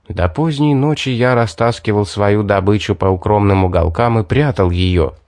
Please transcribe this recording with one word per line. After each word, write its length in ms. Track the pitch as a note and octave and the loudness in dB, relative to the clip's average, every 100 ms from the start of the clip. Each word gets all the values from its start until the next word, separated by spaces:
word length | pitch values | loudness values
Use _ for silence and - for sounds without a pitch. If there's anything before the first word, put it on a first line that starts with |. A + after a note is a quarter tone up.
| - | -12
До 180 | F2 F2 | -4 -4
поздней 480 | A2 E3 C#3+ D3 C#3 | -2 -4 0 0 2
ночи 340 | C#3+ D3 C#3 | 0 -2 -4
я 260 | A#2+ B2 A#2+ | 0 2 2
растаскивал 720 | A#2 - A#2 A#2 - G#2 G2+ | 0 0 -2 -2 -2 -2 -2
свою 380 | G#2 G2+ G#2 | 0 0 2
добычу 520 | G2+ G2+ G2 G#2 - F#2+ | 0 0 2 0 -2 -2
по 100 | G2 | 0
укромным 580 | F#2 G#2+ G#2 G2+ G2 | 0 0 2 2 2
уголкам 560 | F#2 F2 E2 D#2+ A#2+ A2+ | 2 0 0 0 0 0
и 40 | |
прятал 460 | - A#2+ D3 G2+ F#2 | 0 0 0 0 0
её. 460 | F2 F#2 F2 D2 - | 0 0 0 0 -4